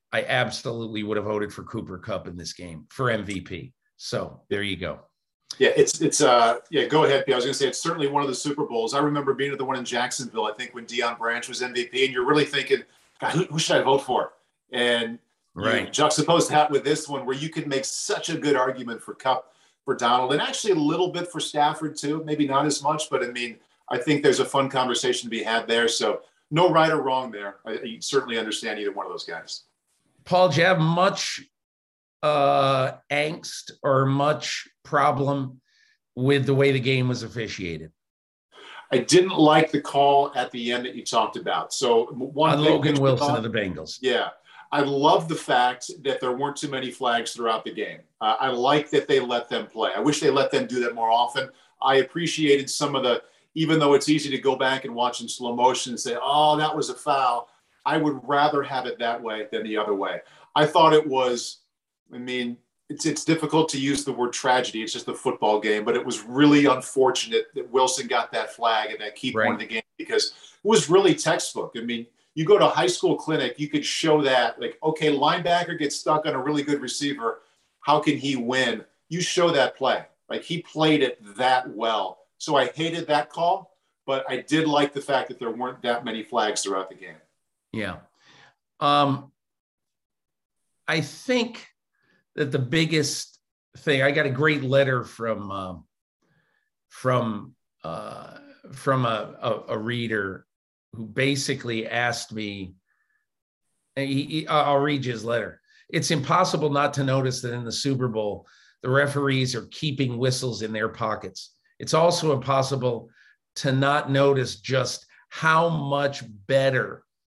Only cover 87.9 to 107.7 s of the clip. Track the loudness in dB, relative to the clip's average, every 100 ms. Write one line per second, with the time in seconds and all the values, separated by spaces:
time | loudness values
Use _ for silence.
87.9 | -10 _ _ _ _ -20 _ _ _ 0
88.9 | 2 2 0 -8 _ _ _ _ _ _
89.9 | _ _ _ _ _ _ _ _ _ -4
90.9 | -4 -4 -10 -2 -2 -2 -6 -20 _ _
91.9 | _ _ _ _ -4 -2 -2 0 0 2
92.9 | 2 0 -4 -10 _ _ _ _ -10 0
93.9 | 2 2 2 0 2 2 2 2 4 4
94.9 | 2 -4 -8 -6 -4 -6 -8 -8 -12 -16
95.9 | _ _ _ _ _ _ _ _ _ _
96.9 | -6 0 0 0 -4 -10 _ _ _ -12
97.9 | -10 -12 -14 -18 -20 -20 -20 -20 -8 0
98.9 | 2 2 -2 -4 -6 -4 -4 -4 -6 -4
99.9 | -6 -4 -2 -4 -8 -16 _ _ _ _
100.9 | -16 -10 -2 0 0 -2 -6 -4 -6 -4
101.9 | -2 -2 -4 -8 -8 -8 -8 -12 -16 _
102.9 | _ _ _ _ _ _ _ _ _ _
103.9 | -8 -4 -4 -4 -6 0 2 4 2 2
104.9 | 0 -2 -6 -2 -2 -4 -10 _ _ _
105.9 | -4 0 -2 2 2 2 0 0 0 0
106.9 | 0 0 2 0 -4 -6 -8 -6